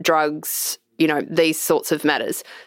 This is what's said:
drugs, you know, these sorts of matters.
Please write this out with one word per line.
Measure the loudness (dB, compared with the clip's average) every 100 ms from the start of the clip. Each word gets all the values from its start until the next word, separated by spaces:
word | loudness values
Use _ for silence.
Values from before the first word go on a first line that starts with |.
drugs, | 2 2 2 -2 -8 -6 -6 -8 _ 0
you | 2
know, | 2 -2
these | 2 2 2
sorts | 0 0 0
of | 0
matters. | 0 0 -2 -6 -10 -20